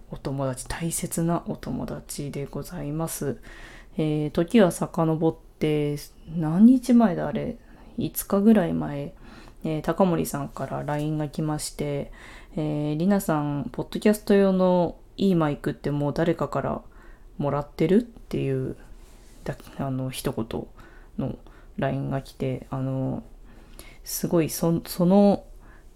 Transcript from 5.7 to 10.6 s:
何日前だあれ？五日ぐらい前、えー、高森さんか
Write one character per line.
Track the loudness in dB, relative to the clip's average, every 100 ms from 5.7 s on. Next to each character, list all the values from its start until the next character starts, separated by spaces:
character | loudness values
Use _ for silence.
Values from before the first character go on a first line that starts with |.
| 0 -2 -4 -10 -18 -10 -4
何 | 0 8 8
日 | 8 6
前 | 6 6 2
だ | -4
あ |
れ？ | -4 -6 -8 -14 -20 -16 -6
五 | -6 -6 -2
日 | 4
ぐ | 6
ら | 6 4
い |
前、 | -2 -4 -6 -8 -12 -20 -20 -20 -10
え | -6 -4
ー、 |
高 | -2 2 2
森 | 2 0
さ | -4
ん | -8
か | -8